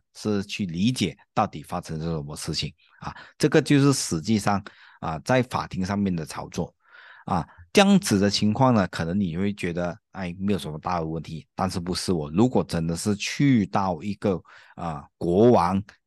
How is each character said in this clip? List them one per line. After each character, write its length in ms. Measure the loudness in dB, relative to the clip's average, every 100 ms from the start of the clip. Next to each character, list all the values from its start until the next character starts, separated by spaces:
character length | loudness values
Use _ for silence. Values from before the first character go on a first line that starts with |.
| _
是 300 | -8 -4 -2
去 240 | -4 -6 -6
理 240 | 0 0
解 260 | 0 -2 -4 _
到 140 | -2 -2
底 160 | -2
发 180 | -10 -10
生 160 | -8 -8
了 80 | -6
什 160 | -6
么 140 | -8 -10
事 180 | -8
情 180 | -6 -8 -10 _ -16
啊。 140 | -14 -14 -18 -2
这 100 | 2
个 100 | 4
就 200 | 4 4
是 120 | 6
实 300 | 2 0 -4
际 160 | 0 0
上 260 | 2 -2 -2 _ -20 -12
啊， 180 | -8 -6 0
在 160 | 0
法 240 | 0 -4 -6
庭 180 | -6
上 140 | -4 -2
面 180 | -2 -2
的 80 |
操 240 | -6 -10 -10
作 240 | -8 -8 _ _ -20 -20 -16 -6
啊。 200 | -4 -4 -12 0
这 80 | 4
样 180 | 6 6
子 200 | 4 2
的 100 | 2
情 240 | 2 0
况 180 | 4 4 4
呢， 120 | 2
可 140 | -2
能 160 | -4 -2
你 160 | -2 -2
会 160 | -4
觉 220 | -4 -6
得， 240 | -4 -6 -6 _
哎， 220 | -12 -10 -6
没 140 | -2
有 60 | -2
什 120 | -4
么 60 | -8
大 220 | -4 -4
的 60 | -4
问 160 | -6
题， 260 | -8 -14 -12 -4
但 120 | -4
是 120 | -2
不 160 | -6 -4
是 160 | -2
哦。 180 | -2 0
如 160 | 2 2
果 160 | 2
真 220 | 0 -2 -2
的 100 | -4
是 200 | -2 -2
去 500 | -4 0 4 4 2
到 380 | 0 -2 -4
一 100 | -6
个， 260 | -4 -2 -2 -6 -20 -20 -10
啊， 280 | -8 -8 -12 -8
国 320 | 0 4 6
王 340 | 6 4 0 -4 -14